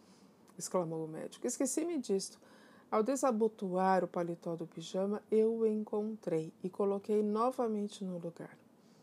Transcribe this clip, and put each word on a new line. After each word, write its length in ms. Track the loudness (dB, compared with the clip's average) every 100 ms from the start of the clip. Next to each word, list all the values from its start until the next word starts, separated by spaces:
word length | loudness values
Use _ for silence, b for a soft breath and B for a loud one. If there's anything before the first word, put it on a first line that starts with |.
| B B B B B -12
exclamou 460 | -2 -2 0 -4
o 40 | -6
médico, 380 | -8 -10 -6 -4
"esqueci-me 520 | 0 0 0 -2 -2
disto. 400 | 0 0 -2 -12 B B B B B
Ao 120 | 0
desabotoar 1000 | 2 2 2 4 2 0 -2 2 4 4
o 40 | 2
paletó 460 | 0 -4 -4 -6
do 120 | -6 -8
pijama, 560 | -10 -6 -2 -2 -2 2
eu 300 | 4 4 4
o 60 | 2
encontrei 880 | 0 -2 -4 -4 -6 -2 -2 -2 -6
e 60 | -6
coloquei 540 | 0 0 0 0 2
novamente 840 | 2 2 0 0 0 -2 -4 -6
no 140 | -8 -6
lugar." 400 | -8 -10 -14 -18 -20 -20 B B